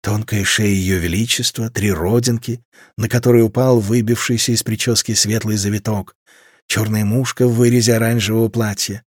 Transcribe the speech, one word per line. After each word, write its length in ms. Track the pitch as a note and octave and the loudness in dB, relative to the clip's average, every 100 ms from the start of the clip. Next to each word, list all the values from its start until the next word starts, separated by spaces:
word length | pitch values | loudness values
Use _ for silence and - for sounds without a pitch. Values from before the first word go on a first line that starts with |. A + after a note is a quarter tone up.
| - | -2
Тонкая 380 | G#2+ A2 G#2+ | -4 -2 -4
шея 260 | F#2 - G#2 | -2 0 0
ее 300 | G2 F#2 F#2+ | 0 0 -2
величества, 720 | E2+ F#2 A#2 - A#2+ - A2+ | -2 -2 -2 -2 -4 -4 -6
три 200 | - G#2 | -2 -2
родинки, 720 | F2 F2 A#2+ B2 A#2 - A#2 _ _ - - | -2 0 0 0 -2 -4 -10 _ _ -18 -6
на 140 | A2 | -2
которые 340 | B2 A#2+ A#2+ | 0 4 4
упал 360 | A2+ B2 C3 A#2+ | 4 2 2 2
выбившийся 720 | G2+ A#2+ A2 A#2+ - A#2 - | 2 0 0 -2 0 -2 0
из 100 | A#2 | -2
прически 540 | - A2 - A2+ - G#2+ | -2 -2 0 0 0 -2
светлый 420 | G2+ A2 G#2+ G#2+ | 0 -2 -2 -2
завиток, 580 | G#2 G#2 A2+ G#2 F#2+ _ _ _ _ _ _ | -2 -2 -2 -4 -6 _ _ _ _ _ _
черная 360 | - A2 G#2+ G#2 | -2 0 0 0
мушка 420 | A#2 B2+ - B2 | 0 -2 0 2
в 80 | A2+ | 4
вырезе 400 | A#2+ B2 A#2 A2+ | 4 4 2 2
оранжевого 540 | A2+ A#2 G2+ A2+ A2+ | 2 0 0 0 0
платья. 540 | A#2 G#2+ G2+ - G2 | 0 -4 -4 -8 -8